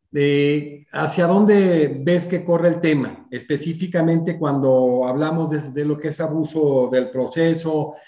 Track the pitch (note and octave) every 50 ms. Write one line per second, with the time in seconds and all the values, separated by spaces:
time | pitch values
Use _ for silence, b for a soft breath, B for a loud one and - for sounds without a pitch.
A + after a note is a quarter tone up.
0 | _ _ - D3 C#3+ C#3+ C#3+ C#3+ C#3+ C#3+ D3 D3+ D3 D3 D3 - - _ - C#3
1 | D#3 D#3+ - F3+ F3 F3 F#3+ G3+ G#3+ G#3 G#3 G3+ G3 F#3 F3 D#3+ D3 C#3 C3+ C3+
2 | C3+ E3 F3 F3 E3+ - F#3+ D#3+ - - E3+ D#3+ E3 F3 D#3+ E3 E3+ D#3+ D3+ C#3+
3 | B2 A2 - - - _ B2+ B2 - - D3+ C#3 D3 E3+ E3 E3 F#3+ F3 - F3
4 | D#3+ E3 E3 E3 E3 F3+ E3 E3 D#3+ C#3+ C#3 C3+ C3+ C3 C3 B2+ B2+ B2+ B2 B2
5 | B2+ B2+ B2+ C#3+ D3+ D#3 E3 E3 D#3+ D3+ D#3 D3 C#3 C#3 B2+ D3 D3 D3+ D3 D3
6 | - D#3 D3+ - E3 D#3 D3+ D#3+ D3+ D3+ - D#3+ D3+ C#3+ C#3 C3 B2 A#2 B2+ B2+
7 | B2 B2 - C3 B2 A#2 - E3 E3 E3 E3 D#3+ E3 D#3+ D#3 D3+ D3 D#3 B B
8 | B